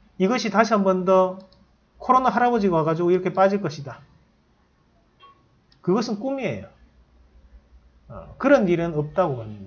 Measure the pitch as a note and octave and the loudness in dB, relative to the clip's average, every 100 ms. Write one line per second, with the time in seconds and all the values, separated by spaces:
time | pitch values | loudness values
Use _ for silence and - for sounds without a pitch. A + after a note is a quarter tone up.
0 | _ - F#3+ B3+ A3+ G3 A3+ A3 F#3+ F#3 | _ -2 0 0 0 0 2 2 2 2
1 | F3+ F#3 F#3 F#3 - _ _ _ _ _ | 4 4 2 -2 -16 _ _ _ _ _
2 | - B3+ B3+ G#3+ A#3+ A#3+ G3 E3 D#3 D#3+ | 0 2 2 2 2 2 2 2 0 0
3 | F3 F3+ F#3 F#3 F#3+ G3+ F3 C#3+ C3 A#2+ | 2 2 0 2 2 2 -4 -8 -14 -16
4 | - _ _ _ _ _ _ _ _ _ | -20 _ _ _ _ _ _ _ _ _
5 | _ _ - _ _ _ _ _ - G#3 | _ _ -20 _ _ _ _ _ -2 -2
6 | B3 G3+ C4 C4+ G#3+ G#2 F#2 _ _ _ | -2 -6 -6 -6 -6 -8 -14 _ _ _
7 | _ _ _ - - - _ - _ _ | _ _ _ -20 -20 -20 _ -20 _ _
8 | - G#2+ E2 - C4+ C#4 F#3+ E3+ E3+ D3+ | -20 -20 -18 -4 2 4 4 0 -2 -4
9 | D3 F#3+ F3 B2+ G#2+ G#2 | -4 -2 -2 -2 -10 -16